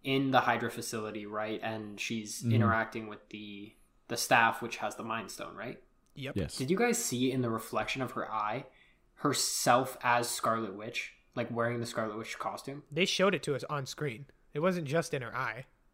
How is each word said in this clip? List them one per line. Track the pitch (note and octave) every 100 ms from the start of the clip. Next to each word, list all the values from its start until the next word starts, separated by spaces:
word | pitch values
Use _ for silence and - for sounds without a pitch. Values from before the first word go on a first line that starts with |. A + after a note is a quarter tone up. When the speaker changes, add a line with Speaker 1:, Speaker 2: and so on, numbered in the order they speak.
Speaker 1:
in | C3+ C3+ C3+
the | B2+
Hydra | B2 A#2 A2+
facility, | - A2 A2+ G#2+ G#2+ G#2
right? | G#2+ G#2+ G#2+
And | A2+ A2 G#2+ G2+
she's | - A#2 G#2 -
Speaker 2:
Mm-hmm. | A#2
Speaker 1:
interacting | A2+ A2+ A2+ A2 A2+ A2
with | G#2 -
the, | G#2+ G#2 G2+ G2+ - _ _ -
the | A#2
staff, | - B2 A2+ A2
which | A#2 -
has | G#2+ -
the |
Mind | A2+ A2+ G2
Stone, | - -
right? | F#2 A#2 - - _ _ -
Speaker 3:
Yep. | C3 -
Speaker 2:
Yes. | C#3+ -
Speaker 1:
Did | C3+
you | F#3
guys | D#3 -
see | - B2 C3
in | C3
the | A#2+
reflection | A2 - A2 G#2+ C3+
of | C3
her | - -
eye | G#2+ G#2 B2 - - _ _ _ -
herself | C#3+ C3 - - - B2 B2+ -
as | B2 A#2+ A#2+
Scarlet | - B2+ A2+ G#2+
Witch, | G2 A2 - - - _ B2+
like, | A#2
wearing | A#2 A#2 A#2+
the | A#2
Scarlet | - A2 G#2
Witch | A2 -
costume? | A#2 A2 - C#3+ -
Speaker 3:
They | D3
showed | F#3 - F#3+ F3
it |
to | -
us | C3 -
on | D3 C3+
screen. | - D3+ A2+ C#3 _ _
It | D3
wasn't | F3+ F3+ C#3+
just | E3 D3+
in | C#3+
her | A#2 A#2+
eye. | B2+ A2 - _ _